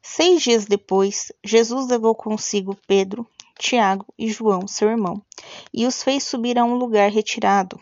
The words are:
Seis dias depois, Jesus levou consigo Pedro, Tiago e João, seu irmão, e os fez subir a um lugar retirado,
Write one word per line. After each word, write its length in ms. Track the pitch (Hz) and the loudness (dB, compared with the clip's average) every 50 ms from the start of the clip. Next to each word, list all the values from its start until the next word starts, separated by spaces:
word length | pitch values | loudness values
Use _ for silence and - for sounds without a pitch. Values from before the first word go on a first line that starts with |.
Seis 400 | _ - - - 320 359 359 320 - | _ -12 -2 2 4 4 4 4 4
dias 200 | 247 233 226 202 | 2 2 2 2
depois, 640 | 208 202 196 _ - 185 196 196 202 202 - - - - _ - | 0 -2 -2 _ 0 0 2 2 0 -2 -6 -10 -12 -16 _ -6
Jesus 460 | 202 214 226 233 220 233 269 269 247 | 2 4 4 4 4 -2 -6 -2 -2
levou 260 | 247 233 220 226 220 | -2 0 2 0 0
consigo 640 | 226 - 220 214 214 - - - 202 190 196 196 _ _ | 0 -4 -6 -6 -6 -6 -4 -4 -4 -4 -4 -10 _ _
Pedro, 400 | - 196 196 190 190 196 233 233 _ _ _ - _ _ _ | 0 2 2 2 0 -6 -10 -12 _ _ _ -20 _ _ _
Tiago 460 | - - - 240 214 190 190 196 202 - _ | -4 -2 2 2 2 2 0 -2 -6 -14 _
e 120 | - 226 220 | -8 -6 -6
João, 360 | 208 - 226 214 196 180 190 | -6 0 0 0 0 0 -2
seu 220 | 202 - - 208 | -6 -4 0 0
irmão, 340 | 214 226 233 202 175 175 208 _ _ - - - - - - - - - | 2 2 0 -2 -4 -6 -8 _ _ -20 -20 -20 -20 -20 -20 -20 -12 -4
e 120 | - 226 | -2 -2
os 160 | 254 254 - | -2 -2 -2
fez 220 | - 269 269 285 - | -2 -2 -2 -2 -4
subir 340 | - - 247 226 247 240 | -4 -6 -4 -2 0 2
a 60 | 240 240 | 2 2
um 120 | 240 240 | 2 0
lugar 360 | 247 254 240 220 208 202 202 | -2 -2 0 2 4 4 4
retirado, 640 | 208 220 208 - - 226 214 196 196 202 190 185 - - | 2 0 -2 -2 -6 -2 0 2 2 2 0 -2 -8 -20